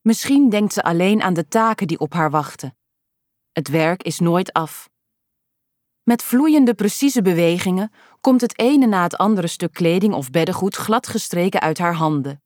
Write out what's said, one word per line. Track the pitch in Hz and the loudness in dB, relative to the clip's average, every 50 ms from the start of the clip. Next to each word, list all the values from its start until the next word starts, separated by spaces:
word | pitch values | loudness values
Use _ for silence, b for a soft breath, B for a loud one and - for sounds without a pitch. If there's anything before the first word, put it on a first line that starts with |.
Misschien | _ 220 226 - - - 277 277 285 254 | _ 0 0 0 0 0 2 4 4 4
denkt | 202 208 214 202 - | 4 2 0 0 -2
ze | - - | -2 -2
alleen | - 170 170 180 190 208 220 - | 0 0 2 2 2 2 2 2
aan | 185 180 | 0 0
de | 165 170 _ | -2 -4 _
taken | - 226 220 226 220 - 202 | 0 0 0 0 0 -2 -4
die | 165 160 - | -6 -4 -4
op | 156 147 - | -6 -6 -2
haar | 175 160 156 | -2 -2 0
wachten. | 139 156 147 143 - - - 135 - _ _ _ _ _ _ _ _ _ _ _ _ _ _ _ _ | 0 0 -2 -2 -10 -14 -14 -14 -14 _ _ _ _ _ _ _ _ _ _ _ _ _ _ _ _
Het | - 143 131 | -8 -6 -2
werk | 139 165 160 160 175 185 - | 0 0 0 0 0 -2 -6
is | 175 160 - | -8 -4 -2
nooit | 175 170 170 175 185 - - | 0 2 2 0 -2 -2 -4
af. | - 160 156 - - - _ _ _ _ _ _ _ _ _ _ _ _ _ _ _ _ _ _ _ _ _ _ _ _ | -4 -4 -4 -10 -18 -20 _ _ _ _ _ _ _ _ _ _ _ _ _ _ _ _ _ _ _ _ _ _ _ _
Met | - 240 233 - | -2 -2 -2 -2
vloeiende, | - - 247 285 320 302 302 269 240 240 | -2 0 2 2 4 4 4 4 4 2
precieze | - 202 208 - - - 277 262 254 196 | 2 -2 -2 -2 0 -2 0 0 2 2
bewegingen | 190 180 165 170 165 170 175 - 196 180 185 202 220 b b b b b b | 2 2 2 2 2 2 0 -2 -2 -2 -2 -4 -6 b b b b b b
komt | _ 262 262 254 | _ 2 2 2
het | - 226 - - | 2 0 -2 0
ene | 220 247 294 294 262 | 0 2 4 4 4
na | 233 208 185 175 | 4 2 2 0
het | 175 - | -2 0
andere | - 180 202 220 196 170 | 0 0 0 2 0 0
stuk | 170 - - - 165 _ | -4 -6 -6 -8 -8 _
kleding | - 180 165 170 185 190 220 196 | 0 0 2 2 2 2 0 0
of | - 139 127 | -2 -6 -4
beddengoed | 127 170 165 160 185 - 185 196 - | -2 0 0 0 -2 -4 -4 -4 -4
gladgestreken | - - - 214 233 - - - 226 - - - 175 175 190 - - | -6 -4 -2 -2 -2 -2 -4 -8 -8 -8 -6 -4 -2 -2 0 0 0
uit | - 156 160 - | -2 -2 -2 -2
haar | 175 170 170 | -2 -2 -2
handen. | 160 160 156 156 147 131 139 139 143 _ | 0 -2 -2 -2 -2 -4 -6 -10 -14 _